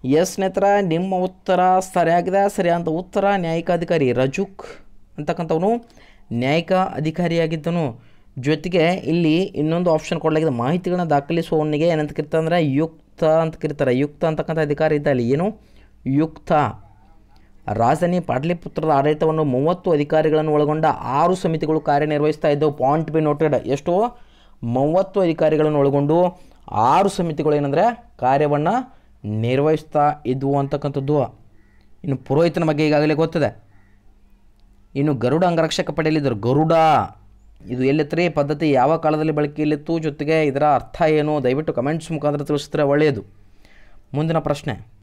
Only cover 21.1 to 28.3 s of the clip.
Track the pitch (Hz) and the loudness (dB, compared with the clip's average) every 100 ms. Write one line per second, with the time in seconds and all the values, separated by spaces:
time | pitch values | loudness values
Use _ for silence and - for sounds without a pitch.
21.1 | 135 170 185 180 160 151 156 156 143 151 | 0 2 2 0 -2 0 -2 0 0 2
22.1 | 151 151 151 156 143 151 143 131 151 160 | 0 0 0 0 2 0 0 0 0 0
23.1 | 156 156 147 160 127 - 143 - 180 233 | 0 0 2 2 0 0 -4 0 0 0
24.1 | - - - - - 117 123 143 170 190 | -4 -20 -20 -20 -10 -4 0 2 2 0
25.1 | 196 180 160 156 156 151 151 143 139 143 | 0 0 2 2 2 2 4 2 2 2
26.1 | 165 180 180 - - - - 117 156 202 | 2 2 -2 -20 -20 -8 0 4 4 2
27.1 | 190 170 151 151 147 143 143 214 233 - | 0 -4 -2 0 2 0 2 0 0 -14
28.1 | - 123 | -4 0